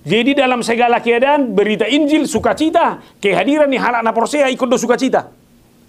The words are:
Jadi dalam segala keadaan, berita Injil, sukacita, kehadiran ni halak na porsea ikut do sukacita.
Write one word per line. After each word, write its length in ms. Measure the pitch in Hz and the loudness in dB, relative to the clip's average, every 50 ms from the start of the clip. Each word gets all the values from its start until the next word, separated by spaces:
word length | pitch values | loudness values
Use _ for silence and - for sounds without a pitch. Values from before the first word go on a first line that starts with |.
Jadi 320 | _ 143 180 226 233 262 | _ 0 0 0 2 2
dalam 320 | 277 285 269 254 254 247 220 | 2 2 2 0 0 -2 -2
segala 320 | 226 240 233 240 240 240 | -2 0 0 2 2 0
keadaan, 560 | 226 - 233 233 240 254 277 294 294 277 240 | 0 0 0 0 2 2 2 2 0 0 0
berita 320 | 196 190 202 208 214 175 220 | 0 0 0 0 0 -2 -2
Injil, 400 | 214 254 302 311 285 302 320 277 | 0 0 0 2 2 2 0 0
sukacita, 800 | - - 220 - 233 196 - 302 311 320 339 320 247 180 147 - - _ _ | 0 -2 -2 0 0 0 0 -2 0 2 2 2 2 -2 -6 -14 -20 _ _
kehadiran 480 | - 202 - - 196 233 285 302 294 285 | -2 -2 0 0 0 0 0 0 0 0
ni 80 | 269 | -2
halak 240 | 214 185 220 247 233 | -2 -2 -2 -2 0
na 160 | 226 226 226 | -2 -2 -2
porsea 320 | 226 226 220 - 294 277 262 | -2 -4 -2 0 0 0 0
ikut 160 | 262 - 269 | 0 -2 -2
do 160 | 247 254 240 | 0 0 -2
sukacita. 480 | 175 - 247 240 262 254 240 175 - - - _ _ _ _ _ _ _ _ _ _ | 0 0 0 0 0 0 0 -2 -2 -4 -18 _ _ _ _ _ _ _ _ _ _